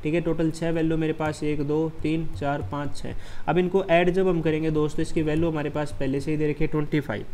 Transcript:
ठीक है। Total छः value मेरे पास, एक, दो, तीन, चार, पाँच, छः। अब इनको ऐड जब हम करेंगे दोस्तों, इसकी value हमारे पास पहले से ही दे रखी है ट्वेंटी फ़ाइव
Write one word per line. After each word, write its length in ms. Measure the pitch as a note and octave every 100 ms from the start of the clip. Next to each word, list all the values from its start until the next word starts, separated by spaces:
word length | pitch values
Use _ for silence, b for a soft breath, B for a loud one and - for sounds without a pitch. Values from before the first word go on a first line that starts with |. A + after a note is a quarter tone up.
ठीक 100 | D#3
है। 80 | E3+
Total 300 | E3 D#3+ E3
छः 200 | D#3 E3
value 260 | E3 D#3+ D#3+
मेरे 160 | D#3
पास, 300 | D#3 D#3 D3+
एक, 180 | D3+ D3+
दो, 300 | C#3+ D3+ D#3+ D#3
तीन, 240 | D#3 D#3+ D#3+ -
चार, 220 | C#3+ C#3+ -
पाँच, 260 | C#3+ C#3+ -
छः। 160 | B2 - B B -
अब 100 | D#3+
इनको 260 | F3+ F#3+
ऐड 260 | F#3 E3+ F3+
जब 180 | F3+ F#3+
हम 140 | E3+
करेंगे 300 | D#3+ D#3 D#3+
दोस्तों, 300 | D#3 D3+ D3
इसकी 200 | D#3 -
value 280 | D#3 D#3 E3
हमारे 200 | D#3+ D3
पास 260 | D3+ D3 -
पहले 200 | C3+ C#3
से 120 | C#3
ही 60 | D3+
दे 120 | D3+
रखी 140 | D3
है 40 | D#3
ट्वेंटी 320 | D3+ D3 D3+
फ़ाइव 260 | C#3 G#2 A2